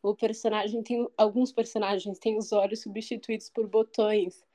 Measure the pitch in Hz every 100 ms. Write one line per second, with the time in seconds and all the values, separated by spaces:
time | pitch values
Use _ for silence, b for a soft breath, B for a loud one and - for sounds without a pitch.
0 | 202 208 220 220 226 214 208 233 220 240
1 | 240 - 214 214 254 - 226 220 202 196
2 | 202 185 226 214 214 208 196 220 208 202
3 | 220 - - 220 - - 214 220 220 -
4 | 214 214 180 - _